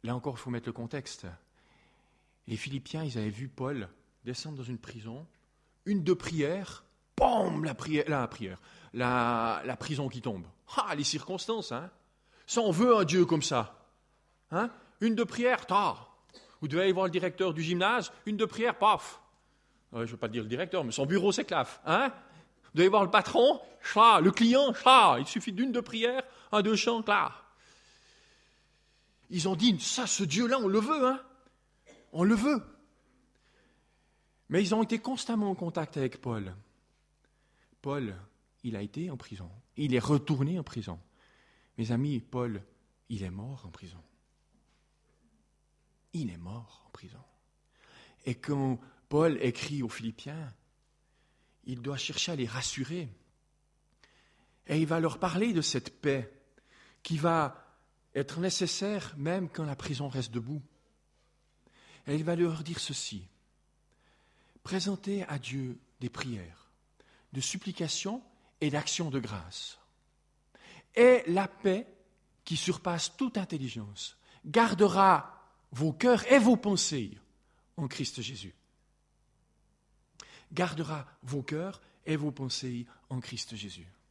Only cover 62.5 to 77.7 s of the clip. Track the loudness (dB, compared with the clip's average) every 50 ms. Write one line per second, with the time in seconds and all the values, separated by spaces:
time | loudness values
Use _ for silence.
62.5 | 0 -4 -6 -8 -8 -8 -6 -6 -6 -6 -8 -8 -10 -10 -14 -14 _ _ _ _
63.5 | _ _ _ _ _ _ _ _ _ _ _ _ _ _ _ _ _ _ _ _
64.5 | _ -20 _ -4 -4 -2 -2 -2 -4 -4 -4 -4 -4 -4 -4 -4 -6 -8 -6 -6
65.5 | -6 -6 -6 -6 -8 -12 _ _ _ _ -8 -8 -6 -6 -8 -8 -8 -8 -10 -14
66.5 | -18 -20 _ _ _ _ _ _ _ _ _ _ _ _ _ _ -8 -6 -6 -4
67.5 | -6 -6 -8 -8 -6 -4 -4 -4 -4 -4 -4 -6 -6 -8 -10 _ _ _ _ _
68.5 | _ _ -2 0 0 -2 -2 -2 -4 -4 -4 -2 -2 -4 -4 -4 -8 -8 -10 -12
69.5 | -14 -14 -14 -14 -16 -18 _ _ _ _ _ _ _ _ _ _ _ _ _ _
70.5 | _ -20 -20 -20 -20 -20 -20 _ _ 8 8 8 8 8 4 2 0 0 0 -2
71.5 | -6 -2 0 0 0 0 -2 -8 -18 _ _ _ _ _ _ _ _ _ _ -6
72.5 | -6 -4 -2 -2 -2 -2 -2 -4 -4 -2 -4 -6 -4 -4 -4 -4 -2 -4 -6 -4
73.5 | -6 -6 -6 -6 -6 -8 -10 -12 -12 -12 -14 -14 -14 _ _ _ -20 -18 _ 0
74.5 | 2 4 4 4 4 4 4 4 6 6 6 8 6 6 2 -4 -18 -20 -20 _
75.5 | _ _ _ _ -4 0 0 0 0 2 4 4 4 4 6 6 6 8 8 8
76.5 | 6 6 4 0 0 0 0 -2 -2 -4 -6 -6 -8 -16 _ _ _ _ _ _
77.5 | _ _ _ _